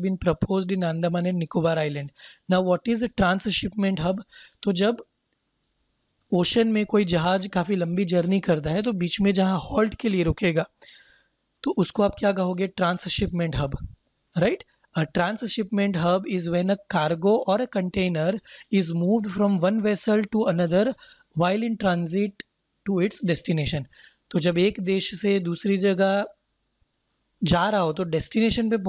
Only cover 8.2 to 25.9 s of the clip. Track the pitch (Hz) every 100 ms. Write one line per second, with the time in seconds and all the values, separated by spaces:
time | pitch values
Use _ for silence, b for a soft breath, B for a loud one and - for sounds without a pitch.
8.2 | 170 196 180 156 147 170 220 196 175 -
9.2 | 196 196 190 185 - 196 220 - 233 190
10.2 | 165 151 180 160 - _ B B B B
11.2 | B B _ _ - - 175 - 202 -
12.2 | 202 190 180 180 190 - 175 175 180 -
13.2 | 190 175 165 131 139 139 - - _ _
14.2 | _ 175 208 370 - b b - 156 -
15.2 | 175 220 233 - 202 202 202 180 170 185
16.2 | 240 185 170 175 185 202 - 180 156 165
17.2 | 190 220 - 202 254 202 180 196 180 165
18.2 | 160 202 B B B 196 165 170 175 226
19.2 | 208 185 202 190 175 220 208 202 - 214
20.2 | 202 214 220 170 175 175 233 - B B
21.2 | B 156 175 202 233 220 202 175 170 185
22.2 | 208 - - _ _ _ - 190 196 -
23.2 | 175 160 - 160 143 151 131 B B B
24.2 | - 180 165 170 190 214 185 190 190 175
25.2 | 202 196 170 165 190 196 196